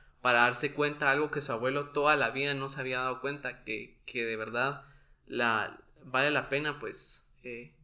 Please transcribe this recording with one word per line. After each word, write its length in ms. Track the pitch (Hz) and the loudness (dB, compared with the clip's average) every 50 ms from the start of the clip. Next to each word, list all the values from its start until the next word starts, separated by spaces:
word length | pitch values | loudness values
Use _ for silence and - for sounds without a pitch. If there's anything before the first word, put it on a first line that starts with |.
| - - _ _ | -20 -20 _ _
para 200 | - 123 120 120 120 | 2 4 6 8 6
darse 300 | 123 123 - 151 143 - | 6 4 2 -2 -2 0
cuenta, 380 | 147 147 147 147 - 151 139 | 0 0 0 0 2 2 4
algo 180 | 135 147 151 147 | 4 4 2 0
que 100 | 147 147 | -2 -2
su 100 | 139 - | -2 -2
abuelo 380 | 120 110 120 131 139 143 143 143 | -2 0 0 0 0 -2 -4 -2
toda 260 | - 147 143 151 151 | 0 2 4 4 6
la 140 | 143 123 113 | 4 4 2
vida 220 | 127 135 139 143 139 | 0 0 0 0 0
no 160 | 135 135 139 | -2 -4 -4
se 100 | 139 143 | -4 -6
había 200 | 131 131 127 127 | -4 -4 -2 -2
dado 200 | 127 131 123 123 | -2 -2 -4 -4
cuenta, 420 | 131 139 147 143 - 127 120 - - | -4 -6 -6 -6 -8 -10 -10 -10 -8
que, 340 | 123 110 110 120 - - _ _ | -8 -8 -8 -8 -12 -18 _ _
que 180 | - - 123 117 | -8 -4 -4 -2
de 140 | 113 113 | -2 -2
verdad 460 | 110 110 113 117 120 131 139 143 - - - - - _ - - _ _ | -4 -4 -4 -2 0 0 0 -2 -6 -10 -20 -20 -20 _ -20 -20 _ _
la, 500 | - - 120 120 117 113 107 101 - - - - - - - - | -6 -2 0 2 2 2 2 0 -4 -8 -14 -20 -20 -20 -20 -8
vale 260 | 127 127 127 139 147 | -2 2 2 4 4
la 160 | 151 131 123 - | 2 0 0 0
pena, 300 | 135 143 151 151 143 143 | -2 -2 0 -2 -4 -6
pues, 440 | 120 101 104 - - - - - - - - - - | -8 -10 -10 -12 -14 -16 -18 -18 -20 -20 -20 -16 -14
eh, 300 | 123 120 117 120 - - _ | -12 -12 -12 -14 -16 -20 _